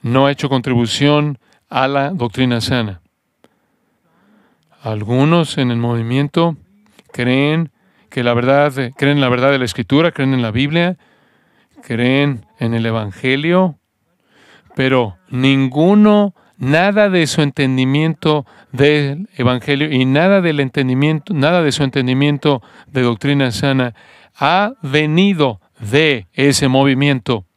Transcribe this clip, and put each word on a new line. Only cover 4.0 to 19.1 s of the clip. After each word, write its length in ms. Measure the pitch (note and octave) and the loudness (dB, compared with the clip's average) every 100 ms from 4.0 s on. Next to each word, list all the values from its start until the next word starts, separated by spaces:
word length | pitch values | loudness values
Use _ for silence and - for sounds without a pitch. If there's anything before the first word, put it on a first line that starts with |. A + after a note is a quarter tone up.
| _ _ _ _ _ _ _ _ | _ _ _ _ _ _ _ _
Algunos 760 | - G#2+ G#2 B2 C#3+ E3+ D#3+ - | -8 -8 -2 0 2 2 0 -2
en 120 | B2+ | -2
el 60 | A#2 | -2
movimiento 800 | A#2 A#2 A2+ B2+ C#3+ - E3+ D3+ _ _ _ _ _ | -2 -2 -2 -2 -2 0 -2 -2 _ _ _ _ _
creen 580 | - B2 B2+ C#3+ D#3+ D#3+ _ _ _ _ | -6 -2 0 0 -2 -4 _ _ _ _
que 160 | - | -4
la 100 | A#2+ | 0
verdad, 380 | A#2+ B2 C#3 D3 C3 B2 - | 0 2 2 2 -2 -8 -2
creen 200 | C#3 D3 | 0 2
en 40 | |
la 80 | C3 | 2
verdad 220 | B2 C3 | 2 2
de 80 | C#3 | 0
la 60 | |
Escritura, 480 | B2 - A2 C#3 E3 | -2 -6 0 2 2
creen 220 | D#3 C3+ | 0 -2
en 80 | C3 | 0
la 80 | A#2 | -2
Biblia, 480 | A2 C#3+ E3 F3 F#3 _ _ _ _ _ _ _ _ | -2 -2 0 -2 -4 _ _ _ _ _ _ _ _
creen 640 | - A#2 B2 C3+ C#3+ B2+ - _ | -8 -2 0 2 0 -4 -10 _
en 160 | A#2 | -4
el 100 | A#2 | -2
Evangelio, 920 | A2+ A2+ G#2 F#2+ C3+ C3+ D#3 F3+ F#3 D3 _ _ _ _ _ _ _ - _ | -2 -4 -6 -6 -4 -2 0 0 0 -4 _ _ _ _ _ _ _ -20 _
pero 420 | - C3 C3 A2+ F2+ _ | -4 0 0 -2 -8 _
ninguno, 1040 | B2+ C3 C3+ C3+ C3 E3+ G#3 G#3 G#3 G3+ - _ _ | -2 2 2 0 2 4 6 6 4 0 -4 _ _
nada 500 | B2+ D#3 F#3+ G#3 G#3 | 0 2 2 2 2
de 180 | F#3 D#3 | 2 0
su 140 | - | 0
entendimiento 1040 | D3 - C3+ C3 C3 C#3 D#3+ D#3+ D#3+ D3+ - - _ | -2 0 -2 0 0 2 0 -2 0 -2 -2 -20 _
del 600 | B2+ C#3+ D3+ C#3+ | 0 2 2 0